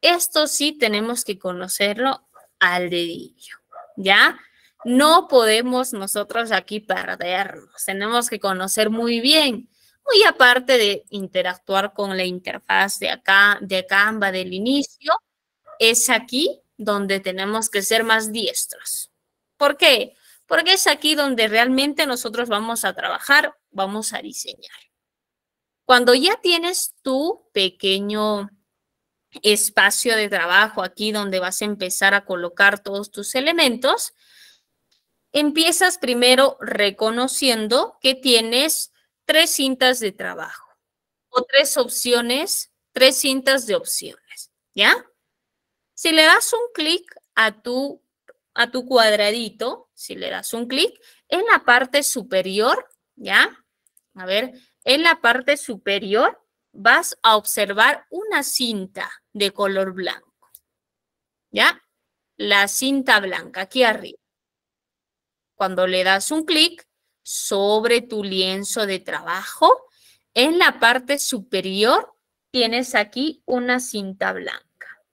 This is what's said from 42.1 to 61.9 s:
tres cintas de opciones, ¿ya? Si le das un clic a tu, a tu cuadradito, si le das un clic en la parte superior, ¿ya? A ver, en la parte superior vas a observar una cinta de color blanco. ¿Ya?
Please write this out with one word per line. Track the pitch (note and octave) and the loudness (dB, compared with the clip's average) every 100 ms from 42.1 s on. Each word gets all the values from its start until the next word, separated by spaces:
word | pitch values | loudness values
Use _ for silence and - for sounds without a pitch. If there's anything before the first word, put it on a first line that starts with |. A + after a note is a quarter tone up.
| A#3+ A#3 B3+ F4+ - - _ _ | 0 0 -2 -2 -6 -8 _ _
tres | - C4 C#4 | 4 4 4
cintas | C#4+ C4+ C4 C4+ A3+ | -2 0 0 0 0
de | F#3 | -4
opciones, | - - - - _ - - _ _ | -4 -8 -10 -18 _ -20 -20 _ _
¿ya? | - G#3 A4 - _ _ _ _ _ _ _ _ | 0 2 2 -2 _ _ _ _ _ _ _ _
Si | - E4+ | -6 0
le | D#4+ | 4
das | D#4 F#4+ - | 6 6 4
un | A4+ A#4+ | -4 -6
clic | - D#4 F4 - - _ - | -6 -4 -4 -6 -20 _ 0
a | A3 G#3+ | 0 -2
tu, | - B3 C#4 - _ _ _ _ _ | -8 -6 -6 -10 _ _ _ _ _
a | - A#3+ | -2 -2
tu | C4 B3 | -2 0
cuadradito, | B3+ A3 G#3+ G#3 A3+ A3 - A3+ F#4+ _ | 4 4 4 0 -2 -6 -8 -10 -10 _
si | _ - F#3+ | _ -16 -12
le | F#3 | -10
das | F#3 - | -10 -8
un | A#3 A#3+ | -8 -6
clic | C4 F4 - _ _ _ | -2 -2 -4 _ _ _
en | E4 A4+ | -4 2
la | F#4+ - | 2 4
parte | B3 C4 C#4+ | 2 2 -2
superior, | C#4+ C4 F#3+ F#3+ F#3 F#3+ A3+ G4 - _ _ _ | -2 -6 -4 -4 -2 0 0 0 -6 _ _ _
¿ya? | G#3 G3+ E4 - _ _ _ _ _ - | 0 2 2 -2 _ _ _ _ _ -16
A | F#3 | -4
ver, | G3 B3+ B3 _ _ - | -4 -4 -10 _ _ 0
en | C4+ | 2
la | E4+ E4 | 4 2
parte | A#3 A#3 B3+ C#4+ | 2 0 0 -2
superior | - G3+ - G3 F#3+ G#3 E4 - _ _ _ | -2 -10 -4 -4 -2 0 0 -2 _ _ _
vas | - G3+ C#4 F4 - | -2 2 2 2 -2
a | A3+ G#3+ | 2 2
observar | - - G3+ G3+ A#3 D4 _ | 0 -4 -4 2 2 2 _
una | E4 G#4+ F4+ | -12 -4 -4
cinta | C#4 - B3 G#3+ F#3 - F#3 - _ | -4 -4 -4 -6 -10 -12 -14 -14 _
de | G#3+ G3+ | -4 -4
color | G3 G3+ G3 F#3+ | -2 -2 -2 -4
blanco. | F#3 F3 - _ _ _ _ _ _ _ _ _ _ _ _ _ | -6 -8 -10 _ _ _ _ _ _ _ _ _ _ _ _ _
¿Ya? | G#3 B3+ - _ | 0 2 0 _